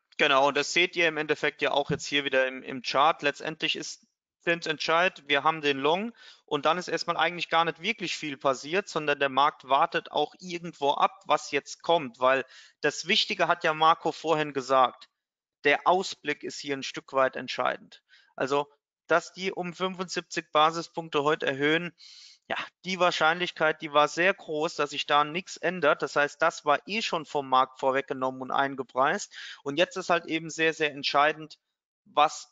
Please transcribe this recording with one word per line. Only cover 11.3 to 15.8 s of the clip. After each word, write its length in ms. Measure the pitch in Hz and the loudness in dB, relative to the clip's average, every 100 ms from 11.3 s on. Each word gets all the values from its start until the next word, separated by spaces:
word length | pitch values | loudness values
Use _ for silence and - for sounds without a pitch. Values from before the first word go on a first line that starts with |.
| 151 - | -2 0
jetzt 320 | 143 - - | -6 -6 -6
kommt, 360 | - 170 135 117 | 0 0 0 0
weil 240 | 127 131 - - - _ | 2 2 0 -10 -20 _
das 260 | 151 - 160 | -2 -2 0
Wichtige 400 | 214 - 196 165 | 0 0 0 0
hat 160 | 170 | 2
ja 120 | 170 156 | 0 4
Marco 360 | 160 165 165 | 4 4 0
vorhin 420 | - 156 156 151 | -4 0 0 0
gesagt, 560 | 139 127 131 123 - - _ _ _ _ _ | -4 2 4 4 0 -20 _ _ _ _ _
der 180 | 147 143 | 0 2